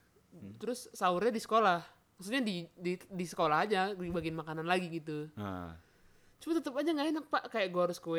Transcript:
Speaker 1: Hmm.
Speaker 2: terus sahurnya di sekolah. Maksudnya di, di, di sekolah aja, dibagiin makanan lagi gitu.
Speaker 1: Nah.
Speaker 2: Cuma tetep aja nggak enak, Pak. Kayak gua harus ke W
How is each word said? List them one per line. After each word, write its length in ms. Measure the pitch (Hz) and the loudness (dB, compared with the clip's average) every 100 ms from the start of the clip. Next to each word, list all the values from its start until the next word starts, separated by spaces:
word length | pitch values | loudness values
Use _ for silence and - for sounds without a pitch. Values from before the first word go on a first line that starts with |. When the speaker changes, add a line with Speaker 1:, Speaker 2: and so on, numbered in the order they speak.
| _ _ _ | _ _ _
Speaker 1:
Hmm. 260 | 180 196 110 | -18 -16 -8
Speaker 2:
terus 380 | 220 247 - | -4 -4 -8
sahurnya 400 | - 185 180 220 | 0 2 4 2
di 80 | 226 | 0
sekolah. 400 | - 220 208 175 - - _ - | 2 6 6 4 -2 -20 _ -14
Maksudnya 240 | 185 269 | -2 0
di, 300 | 220 175 170 | 0 -2 -6
di, 240 | - 175 180 | -4 -4 -4
di 300 | - 185 175 | -6 -6 -4
sekolah 400 | - 160 156 214 | 0 4 4 4
aja, 160 | 190 190 | 2 2
dibagiin 460 | 190 180 175 160 160 | -2 -4 -2 -2 -4
makanan 260 | 156 160 | -6 -4
lagi 240 | 165 185 175 | 0 0 0
gitu. 380 | 165 156 151 151 | -6 -6 -6 -8
Speaker 1:
Nah. 400 | 110 101 92 85 85 - _ - - - _ | -8 -6 -6 -8 -12 -20 _ -20 -20 -20 _
Speaker 2:
Cuma 160 | 302 | -4
tetep 180 | 330 285 | -2 -2
aja 180 | 254 302 | -2 0
nggak 200 | 302 302 | 0 0
enak, 140 | 311 285 | -2 -2
Pak. 160 | - - | -2 -2
Kayak 200 | 226 190 | -2 0
gua 120 | 175 175 | 2 0
harus 120 | 175 | 0
ke 100 | |
W 100 | 165 | -2